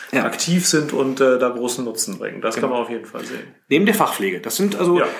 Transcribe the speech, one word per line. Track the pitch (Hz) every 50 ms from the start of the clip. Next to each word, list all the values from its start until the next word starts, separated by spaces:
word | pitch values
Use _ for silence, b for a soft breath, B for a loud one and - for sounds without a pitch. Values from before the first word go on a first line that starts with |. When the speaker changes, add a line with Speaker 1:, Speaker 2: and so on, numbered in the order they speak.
| B B
Speaker 1:
Ja. | - 131 113
Speaker 2:
aktiv | 117 - - - 165 175 180 175
sind | - - 151 151 151
und, | - 139 135 135 131 -
äh, | 139 131 127
da | 120 127 123
großen | 117 117 120 123 120 - 127
Nutzen | 117 110 - - - 95
bringen. | - 107 104 104 104
Das | 110 113 113
Speaker 1:
Genau. | - 131 131
Speaker 2:
kann | 127
man | 120 117
auf | 117
jeden | 117 110 -
Fall | - - - -
sehen. | - 127 123 - - - _ _ -
Speaker 1:
Neben | 135 156 202
der | 226 208
Fachpflege. | - 156 131 - - 98 95 90 87
Das | - - -
sind | - 196 202 -
also, | - 180 180 175
Speaker 2:
Ja, | 180 135 - - -